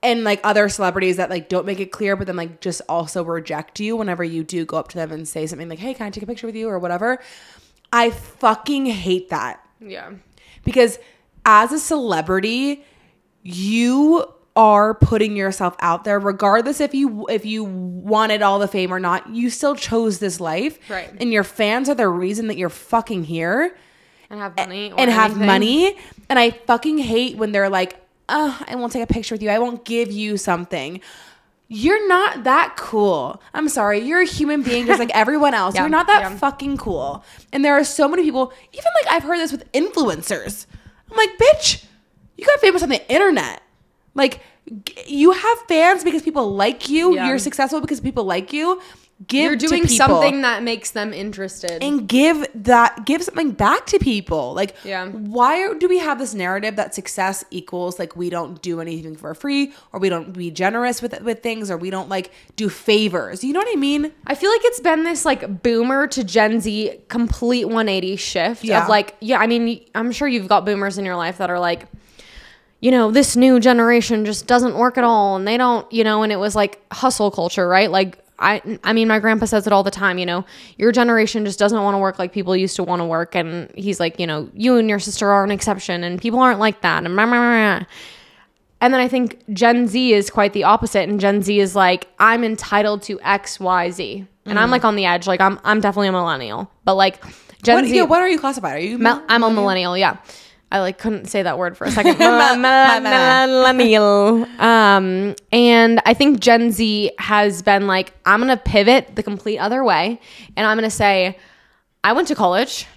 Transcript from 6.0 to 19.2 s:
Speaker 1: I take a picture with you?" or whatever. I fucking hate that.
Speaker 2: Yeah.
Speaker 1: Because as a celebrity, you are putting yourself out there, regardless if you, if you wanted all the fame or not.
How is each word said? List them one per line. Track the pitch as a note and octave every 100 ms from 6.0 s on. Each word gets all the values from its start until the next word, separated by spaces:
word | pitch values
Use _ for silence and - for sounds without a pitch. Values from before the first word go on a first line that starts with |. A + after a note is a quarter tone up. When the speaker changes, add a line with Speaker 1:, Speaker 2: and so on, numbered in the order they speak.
| G#3+
Speaker 1:
I |
take | G3
a | G#3
picture | A#3 A#3
with | A3
you?" | A3
or | F#3+
whatever. | F3 F3 A3 B3+ - - - - _ _ _
I | A#3+ A#3
fucking | A3+ - _ A#3 B3 - C#4+ C4+
hate | G#3+ F3+ F#3 F#3
that. | D#3+ A#2+ - _ _
Speaker 2:
Yeah. | A3 F#3+ - F#3+ _ _ _ -
Speaker 1:
Because | - B3+ A#3 - - _ _ _ -
as | - A#3
a | D4+
celebrity, | - D#4 A#3+ E3 D#3+ F#3 G#3+ A#3+ C#4 C#4+ _ _ _ _ _ _
you | F#3 F3 G3 A3+ A#3+ C4 D4+ E4 - _ _ -
are | A3 G#3 G#3+
putting | A3 - A3 A3 G#3
yourself | G3 F#3+ F3+ -
out | E3+ E3+
there, | G#3 G3+
regardless | G3+ G3 G3+ G#3+ A#3 C#4+
if | C#4+
you, | C#4 C#4 G#3 -
if | A3+
you | G#3+ A3
wanted | G#3 F#3 F3+ F3+ F#3+ G#3+ A3 G#3+
all | G3+ G3
the | G3+
fame | G3+ F3+
or | F#3
not. | F3+ F#3